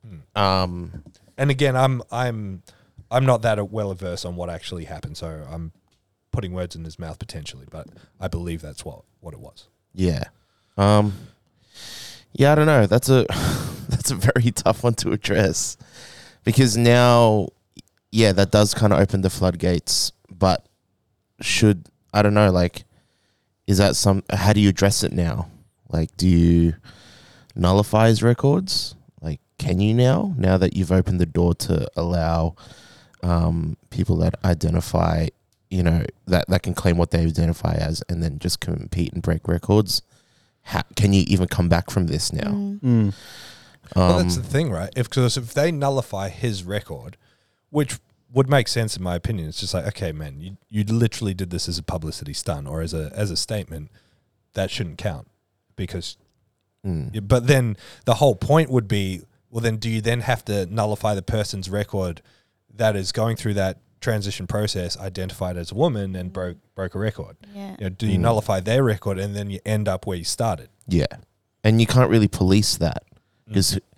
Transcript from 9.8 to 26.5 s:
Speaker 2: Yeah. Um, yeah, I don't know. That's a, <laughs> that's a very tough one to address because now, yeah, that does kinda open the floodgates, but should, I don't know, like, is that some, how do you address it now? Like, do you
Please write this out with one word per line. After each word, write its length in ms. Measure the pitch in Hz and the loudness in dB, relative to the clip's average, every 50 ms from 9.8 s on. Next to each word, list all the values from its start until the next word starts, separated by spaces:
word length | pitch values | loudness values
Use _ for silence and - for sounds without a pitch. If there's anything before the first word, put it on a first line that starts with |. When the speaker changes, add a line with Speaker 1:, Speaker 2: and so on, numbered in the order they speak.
| _ _ _ | _ _ _
Speaker 2:
Yeah. 320 | 95 92 90 80 64 - - _ _ _ _ _ _ _ _ _ | 0 0 0 0 0 -4 -8 _ _ _ _ _ _ _ _ _
Um, 360 | - 101 101 104 104 104 104 95 - - - _ _ _ _ _ _ _ _ _ - - - - - - - - - _ _ _ | 2 4 6 6 4 4 2 -2 -6 -16 -20 _ _ _ _ _ _ _ _ _ -20 -20 -18 -18 -18 -18 -18 -20 -20 _ _ _
yeah, 180 | - 135 143 | 4 6 6
I 40 | 151 | 6
don't 120 | 151 151 | 6 6
know. 180 | 156 151 131 107 | 6 6 6 6
That's 220 | 95 101 123 - - | 6 4 2 4 6
a, 160 | 135 127 113 | 4 4 4
<laughs> 600 | - - - - - - - - - - - - - | 2 -2 -2 0 -2 -2 -2 -6 -8 -10 -10 -6 -4
that's 220 | - - - - | -4 -2 -2 -2
a 40 | - | -2
very 360 | 90 98 113 - 127 117 120 | 2 2 2 4 4 2 2
tough 320 | - - - - - - - | 0 0 0 0 0 2 0
one 100 | 120 113 | -2 0
to 160 | - - - | 0 -2 -2
address 680 | - - - - 98 87 104 82 - - - - - _ - _ - - - - - - - - _ _ _ | -2 -2 -2 0 2 2 2 2 0 -2 -6 -8 -10 _ -18 _ -20 -20 -20 -20 -20 -20 -20 -20 _ _ _
because 340 | 117 110 - 135 120 107 | 0 4 4 4 4 4
now, 720 | 117 120 120 120 123 123 123 120 120 117 113 107 107 92 - _ _ _ _ _ - _ _ _ _ _ _ | 4 4 6 6 6 6 6 6 6 6 6 4 2 0 -4 _ _ _ _ _ -20 _ _ _ _ _ _
yeah, 200 | - 110 113 104 95 | 2 4 4 6 6
that 180 | 95 98 92 | 4 4 4
does 220 | - 104 107 107 - | 6 4 4 4 2
kinda 240 | - 110 104 101 | 2 2 4 6
open 240 | 71 98 - - 95 | 4 4 2 2 0
the 80 | 92 92 | 0 0
floodgates, 800 | - - 92 92 87 85 85 90 90 85 - - - - - - _ _ _ _ | 0 0 0 0 0 0 0 0 0 0 -2 -2 -2 -2 -2 -4 _ _ _ _
but 360 | 98 87 95 95 90 - _ _ _ _ _ _ _ _ _ _ _ _ _ _ _ _ | -6 0 2 2 2 0 _ _ _ _ _ _ _ _ _ _ _ _ _ _ _ _
should, 440 | - - - - 117 107 101 87 - - _ _ _ _ - | -6 -2 0 4 4 4 4 2 -2 -20 _ _ _ _ 0
I 80 | 104 | 2
don't 120 | 104 104 104 | 2 4 4
know, 180 | 104 107 98 | 6 4 6
like, 320 | 90 90 90 90 - - - _ _ _ _ _ _ _ _ _ _ _ _ _ _ _ _ | 4 4 2 0 -2 -6 -18 _ _ _ _ _ _ _ _ _ _ _ _ _ _ _ _
is 120 | - 98 | 0 4
that 180 | 95 101 98 - | 4 4 4 4
some, 280 | - - 104 95 98 - _ | 2 2 2 2 2 0 _
how 240 | - 95 92 101 107 | -2 2 2 4 4
do 60 | 104 | 6
you 100 | 104 98 | 6 4
address 340 | 92 - 98 98 98 - - | 4 4 2 2 2 0 -2
it 80 | - - | -2 -2
now? 340 | 90 85 82 53 - 82 - - - _ _ _ _ _ - | -2 -2 -2 -2 -4 -6 -10 -12 -20 _ _ _ _ _ -6
Like, 260 | - 82 80 - _ | -2 -2 -2 -2 _
do 100 | - 87 | 2 4
you 460 | 92 90 85 82 85 | 6 6 8 6 6